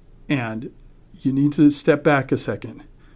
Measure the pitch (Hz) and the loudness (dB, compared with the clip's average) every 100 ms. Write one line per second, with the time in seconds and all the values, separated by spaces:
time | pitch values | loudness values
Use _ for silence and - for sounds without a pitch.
0 | - - - 143 113 110 - - - - | -20 -20 -6 -4 -4 -8 -12 -16 -20 -20
1 | - - 135 135 143 147 147 143 - 147 | -20 -6 -4 0 0 4 4 4 0 2
2 | 160 139 - 127 - 104 - - - - | 2 0 0 -4 -4 -8 -12 -18 -20 -20
3 | - | -20